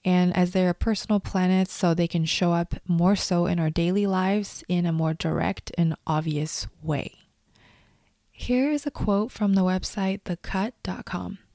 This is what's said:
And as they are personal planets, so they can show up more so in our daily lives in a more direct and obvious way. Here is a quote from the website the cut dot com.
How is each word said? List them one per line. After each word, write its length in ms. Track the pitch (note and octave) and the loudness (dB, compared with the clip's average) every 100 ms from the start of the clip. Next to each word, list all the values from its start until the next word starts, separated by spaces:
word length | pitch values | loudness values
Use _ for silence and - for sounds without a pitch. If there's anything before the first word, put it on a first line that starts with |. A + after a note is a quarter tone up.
| - | 2
And 300 | F3+ F3+ F3 | 2 4 2
as 140 | F3+ | 2
they 160 | F#3 F#3 | 2 2
are 80 | F3 | 2
personal 440 | - G#3+ - G#3 | -2 -2 0 -2
planets, 540 | - F#3+ F#3 F#3 F#3+ | 0 0 2 2 0
so 220 | - F3+ E3 | 0 0 2
they 120 | E3+ | 0
can 180 | E3+ D#3+ | 0 -2
show 280 | - F3 | 0 2
up 220 | E3+ E3+ - - | 0 -2 -6 -2
more 300 | E3+ F3 G3+ | 2 4 2
so 320 | - F3 E3 | 0 0 2
in 120 | E3+ | 2
our 120 | D#3+ | 0
daily 340 | D#3+ E3+ F#3+ G3+ | 0 0 2 0
lives 580 | F#3 F#3 G#3 G3+ - - | 0 0 0 -2 -10 -2
in 180 | F3+ F3 | 0 2
a 80 | |
more 220 | D#3+ D#3+ D#3+ | 2 0 0
direct 560 | D#3+ D#3 E3+ F#3+ - - | -2 0 -2 -4 -6 0
and 200 | E3 - - | 0 0 -2
obvious 640 | D#3 D#3+ D3 D3+ - - _ | -2 0 -4 -4 -6 -10 _
way. 320 | D#3 D3 - - _ _ _ _ _ _ _ _ _ _ _ | -4 -4 -4 -14 _ _ _ _ _ _ _ _ _ _ _
Here 400 | - - B3 C#4 | -10 0 2 2
is 140 | D4 D4 | 0 -4
a 60 | |
quote 400 | - - G3+ A3+ | -4 0 0 0
from 240 | - G#3 F#3+ | -2 2 4
the 80 | |
website 640 | F#3 F#3 - - F#3+ G3 - | 2 0 -4 -4 -2 -4 -6
the 120 | E3+ | -8
cut 380 | - F#3+ G#3+ _ | -4 -4 -4 _
dot 220 | - F3+ - | -8 -8 -8
com. 340 | F3+ F3+ F#3+ _ | -8 -8 -10 _